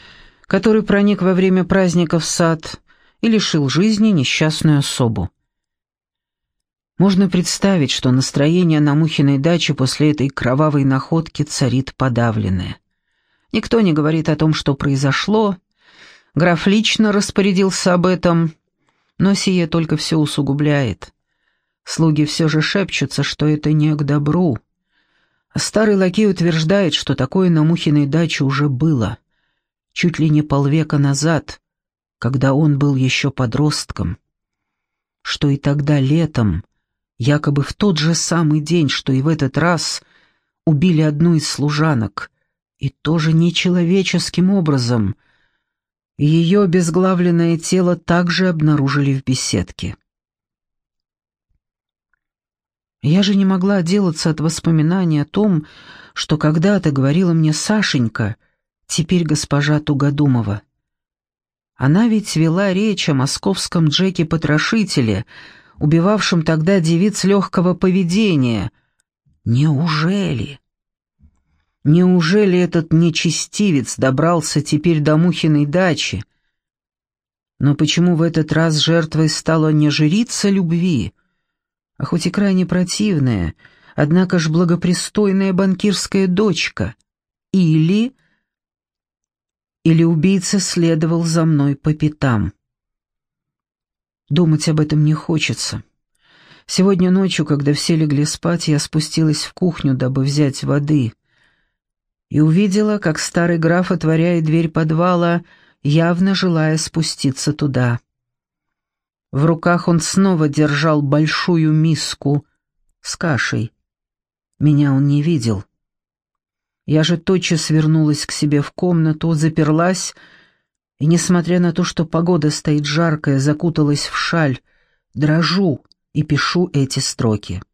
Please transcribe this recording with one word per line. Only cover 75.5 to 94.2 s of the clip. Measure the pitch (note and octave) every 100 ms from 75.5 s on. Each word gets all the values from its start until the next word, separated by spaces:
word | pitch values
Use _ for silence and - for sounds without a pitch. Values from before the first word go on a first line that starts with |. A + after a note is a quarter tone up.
| D3 D3
дачи? | E3+ F#3 D3+ - F#2 - _ _ _ _ _ _ _ _ _ _ _ _ _
Но | C#3 C#3+
почему | D3+ - F3+ E3
в |
этот | E3 D#3+ D#3
раз | D#3 E3 D3+
жертвой | D3 E3 E3 D3+ D#3
стала | - - D#3+ D#3
не | D3+ D3
жрица | C#3 D3+ G3 A#3 - G3+
любви, | G3 F3 E3+ F3+ C#3+ G2+ - _ _ _ _ _ _ _ _
а | D3
хоть | F3 E3+
и |
крайне | F3 G3+ F#3 F3+
противная, | F3+ F3 - G#3+ E3 C3 G#2+ E2 - _ _ _ -
однако | D3 E3+ F#3 F3+
ж | D#3+
благопристойная | D#3+ F3 F3 F3 F3 - - G#3 F#3+ F#3+
банкирская | F3+ F#3+ F#3 G#3 F#3 - G3 F#3+
дочка? | F3+ G#3+ - - - G2 - _ _ _ _ _
Или, | F#3+ E3+ D#3 D#3+ G3+ A#3+ - _ _ _ _ _ _ _ _ _ _ _ _ _ _ _ _
или | D#3+ E3
убийца | E3 E3 F#3 G3 F3+ G3+
следовал | F3+ - E3 D#3+ D#3+ E3
за | E3+ E3 D#3+
мной | D3+ C#3+ C3+
по | - D3+
пятам? | D3+ D3+ - A2+ F2+ - _ _ _ _ _ _ _ _ _ _ _ _ _ _ _ _